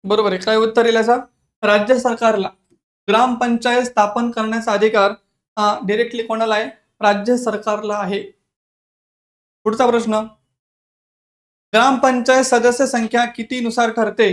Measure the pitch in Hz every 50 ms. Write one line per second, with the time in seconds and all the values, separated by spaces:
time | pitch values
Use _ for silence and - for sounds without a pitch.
0 | - 196 208 220 214 202 185 180 185 - 220 220 220 220 220 233 226 233 226 226
1 | 220 233 240 254 262 _ _ _ _ _ _ _ - 202 208 208 208 214 262 240
2 | 240 254 233 226 240 226 214 202 190 - _ _ _ _ _ _ _ _ _ _
3 | _ - 214 220 247 254 240 233 247 240 233 233 233 247 240 247 247 240 - 226
4 | 208 208 208 233 240 240 233 226 214 220 220 226 226 233 208 202 208 220 220 214
5 | 196 208 220 - _ _ _ _ _ _ _ - 208 208 214 - - 190 208 220
6 | 233 226 - 240 226 226 220 220 226 220 220 214 220 269 - _ _ _ _ _
7 | 214 208 202 202 196 233 247 247 247 233 202 202 - 220 208 208 208 208 208 208
8 | 202 180 202 175 - - _ _ _ _ _ _ _ _ _ _ _ _ _ _
9 | _ _ _ _ _ _ _ _ _ _ _ _ _ 214 214 240 262 240 233 233
10 | 220 220 214 214 220 220 - _ _ _ _ _ _ _ _ _ _ _ _ _
11 | _ _ _ _ _ _ _ _ _ _ _ _ _ _ - 220 240 269 269 247
12 | - 262 254 247 233 262 262 262 262 262 - 240 226 247 240 240 277 254 - 233
13 | 226 214 - 240 240 240 240 - 226 - 262 254 240 233 226 247 240 226 226 233
14 | 220 208 226 - 220 196